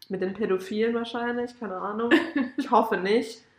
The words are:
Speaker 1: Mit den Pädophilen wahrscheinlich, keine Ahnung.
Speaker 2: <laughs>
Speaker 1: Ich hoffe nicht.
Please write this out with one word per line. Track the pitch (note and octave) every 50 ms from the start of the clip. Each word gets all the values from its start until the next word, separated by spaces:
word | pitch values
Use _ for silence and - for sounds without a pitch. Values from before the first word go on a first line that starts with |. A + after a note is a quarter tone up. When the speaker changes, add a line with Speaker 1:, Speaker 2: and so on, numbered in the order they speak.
| - _
Speaker 1:
Mit | G3 F3+
den | F#3 F#3 G3
Pädophilen | - - - F#3+ F#3 F#3 - G#3 G#3 A3 A#3 A#3
wahrscheinlich, | A#3 A#3 A#3 - A#3+ A#3 A#3+ A#3+ A#3+ A#3+ B3 - -
keine | A#3 G3+ F#3
Ahnung. | F3+ F3+ G3 G#3 G#3+ A#3 A#3+ D4 E4 E4+ - -
Speaker 2:
<laughs> | C#4+ B3+ - - -
Speaker 1:
Ich | C#4 -
hoffe | B3+ G#3+ A#3 - A3 F#3
nicht. | F3+ G3 G#3 A#3+ C#4 - - - - _ _